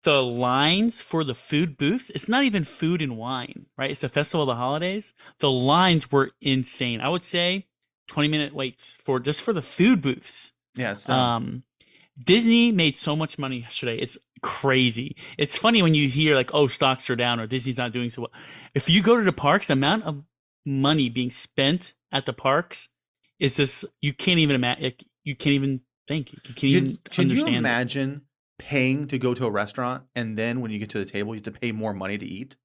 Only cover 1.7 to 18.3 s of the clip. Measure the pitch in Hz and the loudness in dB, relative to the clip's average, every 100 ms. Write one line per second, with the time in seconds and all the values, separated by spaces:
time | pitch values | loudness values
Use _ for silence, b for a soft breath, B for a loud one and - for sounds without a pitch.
1.7 | 135 143 247 - - - 247 269 202 147 | 0 0 0 -4 -10 -2 0 2 0 -4
2.7 | - 160 175 147 113 117 131 120 - - | -4 -2 0 -2 -6 -6 -8 -8 -16 -18
3.7 | - 135 147 135 160 151 170 139 120 123 | -8 -6 -4 -2 -2 0 0 0 0 -2
4.7 | 147 180 202 - _ B _ 147 131 127 | -2 -4 -6 -10 _ B _ 0 2 4
5.7 | 160 185 160 - 139 131 _ - 131 127 | 4 6 4 4 2 2 _ 0 0 -2
6.7 | - 123 113 131 175 - 180 175 190 - | -4 -4 -2 -2 -2 -2 -2 0 -2 -6
7.7 | _ _ _ - - 147 151 143 143 131 | _ _ _ -10 -2 0 0 -4 -6 -8
8.7 | - - - - 127 127 151 - 190 - | -8 -20 -12 -2 -2 0 -4 -2 -4 -4
9.7 | - 196 233 139 - - - - _ _ | 2 4 6 2 -4 -8 -16 -16 _ _
10.7 | 127 120 101 - 127 123 117 - 127 _ | -6 -6 -6 0 2 2 0 -4 -10 _
11.7 | _ b b b - 123 202 226 233 240 | _ b b b -8 4 4 6 6 6
12.7 | 202 165 - - 151 156 - 135 127 117 | 4 0 0 -4 -2 -4 -6 -6 -6 -8
13.7 | - 123 113 127 - _ _ - - 139 | -6 -6 -4 -8 -10 _ _ -10 -2 2
14.7 | 131 123 113 139 - B - 147 - 220 | 4 4 0 -8 -12 B -4 -4 0 2
15.7 | 233 170 151 143 131 156 139 127 147 139 | 4 6 4 2 2 4 4 2 2 2
16.7 | - 135 127 - 120 120 120 110 131 123 | 2 0 0 -2 -2 0 -2 -4 -4 -4
17.7 | 120 123 120 120 120 120 | -4 -4 -4 -6 -8 -12